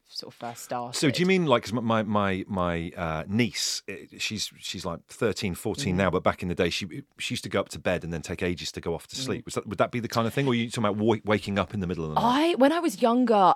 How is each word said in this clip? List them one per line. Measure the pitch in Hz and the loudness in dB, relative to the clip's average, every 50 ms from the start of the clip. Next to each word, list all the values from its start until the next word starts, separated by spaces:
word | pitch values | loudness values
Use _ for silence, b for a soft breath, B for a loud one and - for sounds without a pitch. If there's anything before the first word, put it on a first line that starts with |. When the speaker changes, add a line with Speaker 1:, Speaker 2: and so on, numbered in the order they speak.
| _ _ | _ _
Speaker 1:
sort | - - - - - | -14 -14 -14 -14 -16
of | |
first | - 120 117 120 - - | -12 -12 -12 -12 -12 -10
started. | - 131 123 120 123 127 - | -8 -6 -6 -6 -6 -2 2
Speaker 2:
So | 165 147 | 2 2
do | - 147 | 4 4
you | 180 | 2
mean, | 180 190 185 175 | 4 4 4 4
like, | 147 123 117 - | 4 4 4 2
'cause | - | 0
my, | 107 123 | -4 -2
my, | 113 113 113 110 107 | 0 2 2 2 2
my, | 107 107 104 101 98 95 92 - - | 2 2 2 2 2 0 -2 -4 -4
my, | 104 92 90 87 85 85 82 85 - | -2 0 0 0 0 -2 -4 -6 -6
uh, | 92 87 82 80 78 78 - | -6 -4 -4 -4 -4 -4 -2
niece, | 98 113 123 101 - - - - - - - | -2 -2 -2 -2 -4 -4 -4 -4 -4 -6 -8
eh, | - 95 - - - 104 | -10 -14 -14 -14 -16 -10
she's, | 98 - - 110 98 - - - - | -8 -6 -6 -4 -6 -6 -8 -10 -14
she's, | - - - 95 85 | -12 -10 -10 -8 -6
like, | 87 82 - _ | -6 -8 -8 _
thirteen, | - - - 123 110 92 - - 98 85 | -14 -6 -2 0 0 0 0 -2 -4 -4
fourteen | - - 107 95 - - 95 90 | -4 -4 -4 -4 -2 0 0 2
Speaker 1:
Mm. | 92 | 4
Speaker 2:
now, | 98 90 | 4 4
but | - 92 - | 2 2 2
back | 104 87 - - | 2 0 0 -4
in | 90 | -4
the | 85 | 0
day, | - 92 87 | 0 0 0
she, | - - 104 85 - 139 135 _ _ | 0 -4 -6 -8 -10 -14 -16 _ _
she | - - - 127 | -10 -8 -6 -6
used | - - | -6 -6
to | 107 | -2
go | 101 98 | -2 -2
up | 92 - | -2 -2
to | - 82 | -6 -6
bed | - 101 90 85 - | -2 -2 -2 -2 -2
and | 82 | -4
then | 85 80 | -6 -6
take | 73 - 90 - 92 | -6 -6 -6 -2 -2
ages | 90 90 76 78 - - | -2 -2 -4 -6 -10 -10
to | - | -8
go | 78 87 82 | -6 -6 -6
off | 78 - | -6 -8
to | - - | -12 -10
Speaker 1:
Mm. | - - | -8 -6
Speaker 2:
sleep. | 127 101 82 - | -4 -4 -6 -6
Was | - - | -6 -8
that, | - - | -6 -6
would | 107 98 | -4 0
that | - 123 - | 0 0 0
be | - 120 | 0 -4
the | 110 113 | -4 -2
kind | - 117 113 | -2 0 0
of | 113 - | 0 0
thing, | 139 139 | 0 0
or | 135 | 2
are | 120 | 2
you | 117 117 120 | 0 0 -2
talking | - 123 110 | -2 0 0
about | 104 98 | 0 0
wa-, | 107 107 117 110 107 - | 2 4 4 2 2 2
waking | 104 107 101 - 104 98 | 0 0 0 2 0 0
up | 101 92 - - | 0 0 0 -2
in | 104 | -4
the | 92 | -2
middle | 87 90 82 80 | -2 -2 -2 -4
of | 78 78 | -2 0
the | - | 2
night? | 202 | 2
Speaker 1:
I, | 240 247 285 311 339 339 | 4 4 4 2 2 4
when | - 262 285 320 | 4 4 4 4
I | 349 | 2
was | 330 311 196 - | 0 -2 -2 2
younger, | 247 226 233 254 254 233 220 202 190 170 - | 2 2 4 4 4 4 6 8 8 6 6